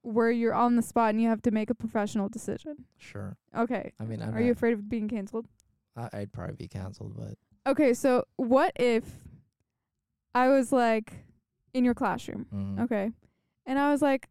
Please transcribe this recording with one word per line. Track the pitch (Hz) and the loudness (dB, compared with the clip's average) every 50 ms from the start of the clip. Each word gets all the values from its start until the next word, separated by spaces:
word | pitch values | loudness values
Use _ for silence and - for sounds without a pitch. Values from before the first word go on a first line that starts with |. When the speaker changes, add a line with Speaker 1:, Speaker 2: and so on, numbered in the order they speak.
Speaker 1:
where | - 240 214 233 226 226 | -8 -2 0 2 2 2
you're | 240 233 233 226 - | 2 2 0 0 2
on | - 240 240 240 | 2 4 4 4
the | 233 | 2
spot | 226 - - 233 226 220 | 2 2 2 2 4 4
and | 214 220 | 4 2
you | 226 226 | 2 2
have | 226 214 - | 0 2 0
to | 247 | 0
make | 214 220 214 - | 0 0 0 -2
a | 240 | -4
professional | _ - 220 - 226 202 202 - 214 196 202 | _ -4 -4 -2 -2 -2 0 -2 -2 -4 -2
decision? | 226 - - - - - - 311 302 302 254 _ _ | -6 -8 -8 -8 -8 -8 -8 -12 -14 -14 -18 _ _
Speaker 2:
Sure. | _ - - - 104 104 98 - _ _ _ - | _ -20 -16 -12 -12 -10 -10 -12 _ _ _ -4
Speaker 1:
Okay. | - 233 233 254 196 - - _ _ | -4 -2 -2 -2 -6 -6 -10 _ _
Speaker 2:
I | 113 | -8
mean, | 110 113 - | -8 -6 -6
I'm | - 220 220 | -6 -6 -2
Speaker 1:
Are | 220 | 0
you | 240 | 2
Speaker 2:
not | 247 240 | 0 2
Speaker 1:
afraid | - - 233 233 | 2 2 0 0
of | 208 208 208 | -2 -4 -6
being | 233 226 208 | -4 -4 -4
canceled? | 214 247 214 196 202 - 226 240 - _ _ _ _ _ _ _ _ _ | -4 -4 -6 -6 -6 -8 -10 -10 -10 _ _ _ _ _ _ _ _ _
Speaker 2:
I, | 117 117 - - | -10 -10 -8 -8
I'd | 101 101 104 - | -8 -10 -8 -8
probably | - 90 - - | -10 -8 -8 -8
be | - - | -10 -12
canceled, | - - 98 92 95 - - - - 104 | -10 -10 -10 -10 -10 -10 -12 -12 -12 -10
but | 110 110 107 110 _ _ _ _ _ _ | -10 -12 -12 -12 _ _ _ _ _ _
Speaker 1:
Okay, | 269 277 - 302 254 247 | -2 2 4 4 4 4
so | - - 269 247 247 - _ _ | 4 2 2 4 2 0 _ _
what | - 269 226 254 269 320 370 - | -6 0 4 4 4 4 2 2
if | - 247 247 233 226 233 - - - - - - - _ _ _ _ _ _ _ _ _ _ _ _ _ _ _ _ _ _ _ | 0 0 2 2 0 -2 -4 -18 -18 -20 -20 -20 -20 _ _ _ _ _ _ _ _ _ _ _ _ _ _ _ _ _ _ _
I | 247 254 262 | 2 4 6
was, | 277 269 254 - | 6 4 4 2
like, | 285 254 240 226 226 220 220 - - - - - _ _ _ _ _ _ _ _ - | 2 4 4 4 2 0 -2 -6 -18 -20 -20 -20 _ _ _ _ _ _ _ _ -2
in | 254 247 | 2 2
your | 247 233 | 2 2
classroom, | - 262 202 170 - - - - 202 247 - - | 2 0 -2 -2 -4 -6 -8 -10 -10 -10 -8 -6
Speaker 2:
Mm-hmm. | 202 196 196 196 196 233 | -6 -6 -4 -2 -2 -2
Speaker 1:
okay, | 247 233 208 196 233 226 _ _ _ _ _ _ _ _ _ _ | 0 0 -2 -2 -4 -6 _ _ _ _ _ _ _ _ _ _
and | 262 262 277 | -4 0 2
I | 285 285 | 2 2
was | 294 269 | 4 4
like | 294 277 269 269 - _ | 4 2 2 0 -2 _